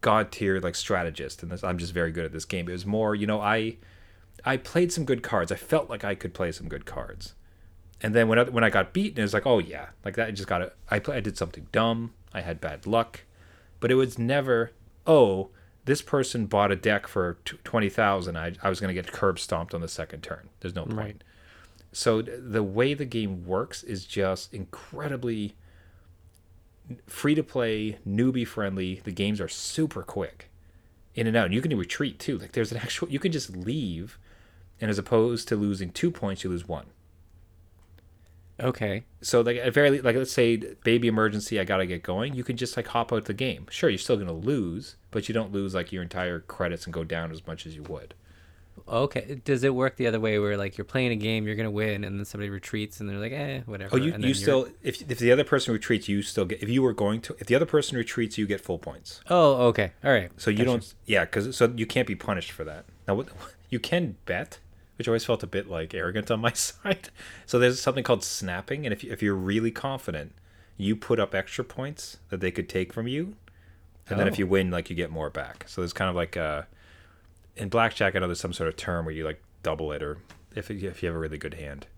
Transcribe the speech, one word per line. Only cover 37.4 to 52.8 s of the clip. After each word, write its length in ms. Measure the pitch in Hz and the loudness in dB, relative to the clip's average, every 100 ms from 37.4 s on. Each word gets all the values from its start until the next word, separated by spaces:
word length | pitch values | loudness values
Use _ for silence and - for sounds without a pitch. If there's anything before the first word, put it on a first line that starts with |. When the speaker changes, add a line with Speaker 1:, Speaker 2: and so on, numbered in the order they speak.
| - - - - - - - - - - - - | -20 -20 -20 -20 -20 -20 -20 -20 -20 -20 -20 -4
Speaker 2:
Okay. 440 | 123 123 107 101 123 - | -2 0 -2 -2 -6 -12
Speaker 1:
So, 200 | - 123 | 2 4
like, 160 | 117 120 | 4 2
a 140 | 123 | 2
very, 300 | 131 143 139 | 6 6 6
like, 140 | 127 117 | 4 2
let's 160 | 131 | 2
say 240 | - 117 113 | 4 6 4
baby 500 | - - 107 117 117 | 0 -2 4 6 6
emergency, 520 | 110 110 104 101 110 | 4 4 2 -2 -2
I 40 | |
gotta 220 | 92 95 92 | 2 2 2
get 180 | 87 | -2
going. 300 | - 92 127 | -4 -2 -2
You 100 | 131 | -4
can 140 | 123 117 | -4 -4
just, 180 | 123 - | -4 -4
like, 120 | 117 | -2
hop 260 | 117 117 | 0 2
out 120 | 113 - | 0 -2
the 80 | |
game. 340 | 104 131 82 - | -4 -2 -4 -10
Sure, 200 | - 165 | 0 2
you're 80 | 95 | 2
still 200 | - 113 | 2 0
gonna 160 | 92 | 0
lose, 600 | 82 104 143 92 85 131 - - | -4 0 0 0 -4 -10 -18 -6
but 180 | 110 - | -6 -2
you 40 | |
don't 180 | 113 104 | -2 -2
lose, 200 | 98 98 | -2 -2
like, 180 | 92 85 | -2 -4
your 100 | 92 | -6
entire 380 | 87 90 90 85 | -6 -4 -4 -4
credits 440 | - - 90 85 - | -8 -4 -4 -4 -6
and 80 | |
go 100 | 82 80 | -6 -4
down 260 | 82 82 | -4 -4
as 140 | 80 - | -8 -12
much 180 | 80 82 | -12 -12
as 100 | 78 | -14
you 80 | |
would. 300 | 76 78 - - - - - - - - - | -10 -12 -12 -20 -20 -20 -20 -20 -20 -20 -4
Speaker 2:
Okay. 540 | 117 139 127 - 135 135 | 0 0 -2 -6 -10 0
Does 180 | 131 | 2
it 100 | 135 | 4
work 220 | 127 131 - | 4 0 2
the 100 | 123 | 0
other 120 | 110 | 2
way 200 | 110 107 | 2 2
where, 180 | 104 101 | 2 0
like, 200 | 101 - | -2 -6
you're 60 | 98 | -4
playing 260 | 135 127 | 0 0
a 40 | 113 | 0
game, 300 | 110 110 107 | 0 0 -2
you're 80 | 107 | -2
gonna 160 | 110 | -2
win, 320 | 104 107 101 | 0 -2 -2
and 140 | 101 98 | -4 -6
then 60 | 101 | -8
somebody 240 | 101 101 | -6 -6
retreats 500 | 98 - 110 | -6 -6 -6